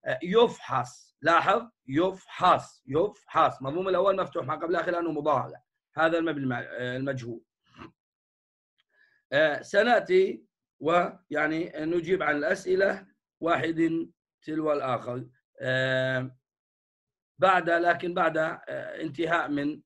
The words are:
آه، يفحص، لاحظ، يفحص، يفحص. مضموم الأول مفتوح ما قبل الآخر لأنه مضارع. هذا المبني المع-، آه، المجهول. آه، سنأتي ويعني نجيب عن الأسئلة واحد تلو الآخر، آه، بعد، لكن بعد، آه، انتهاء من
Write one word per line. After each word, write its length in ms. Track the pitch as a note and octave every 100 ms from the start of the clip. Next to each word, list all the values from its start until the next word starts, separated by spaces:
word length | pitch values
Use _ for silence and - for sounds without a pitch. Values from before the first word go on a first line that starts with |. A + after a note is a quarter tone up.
| -
آه، 140 | C3
يفحص، 920 | E3+ A3 A#3 - - C3 B2 - _ _
لاحظ، 480 | D3 E3 E3+ G#3 A#3 _ -
يفحص، 960 | C#3 F#3 F#3 - - F3+ C#3+ - _ -
يفحص. 720 | C#3+ G3+ - _ D#3+ C#3+ -
مضموم 280 | C3+ D#3+ F#3+
الأول 260 | F3+ G3 F#3+
مفتوح 240 | F#3 F3 C3
ما 100 | D3+
قبل 160 | E3
الآخر 200 | F3+ E3
لأنه 200 | F3 E3+
مضارع. 520 | D3 D3+ C3+ - - _ _ _ -
هذا 200 | D#3+ E3+
المبني 260 | E3 D3
المع-، 200 | C3 A#2+
آه، 340 | G#2+ F#2 B2 B2+
المجهول. 440 | C#3 C3 A#2 A2+ _ _ _ - - _ _ _ _ _ _ _ _ _ _ _ _ _ _
آه، 300 | C#3 D#3 C#3+
سنأتي 800 | - G3+ A#3 A3+ - F#3 G3 A#3+ _ _ _ _
ويعني 920 | C#3+ F3 F3+ - _ D3 D3+ D#3+ E3 D3+
نجيب 480 | D#3 F3 E3 F3+
عن 120 | D3+ D3
الأسئلة 680 | D3+ F#3+ F3+ F#3 G3 G3 - _ _ _
واحد 680 | D#3+ D#3 D#3+ D#3+ E3 E3 E3 _ _ _
تلو 320 | - D#3 D#3
الآخر، 520 | C#3+ C3 A#2 A#2 B2 B2+ _ _ -
آه، 720 | B2+ C3 C3 C3 C3 C3 C3 - _ _ _ _ _ _ _ _ _ _
بعد، 300 | F#3 F#3 E3+
لكن 440 | E3+ F3 E3+ F3+
بعد، 240 | F3+ E3 D#3
آه، 240 | D#3+ E3+ - C#3 - -
انتهاء 480 | D#3+ C#3 E3 E3+ D3+
من 320 | C#3+ C#3+ D3+